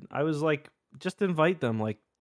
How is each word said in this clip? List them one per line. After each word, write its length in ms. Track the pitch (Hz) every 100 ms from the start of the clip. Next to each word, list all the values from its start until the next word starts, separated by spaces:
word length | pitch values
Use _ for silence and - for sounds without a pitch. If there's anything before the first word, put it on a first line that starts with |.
| -
I 120 | -
was, 180 | 156 151
like, 280 | 160 147 - _ _ -
just 220 | 185 -
invite 400 | 196 160 160 180
them. 180 | 123 110
Like, 200 | 107 107 _ _ _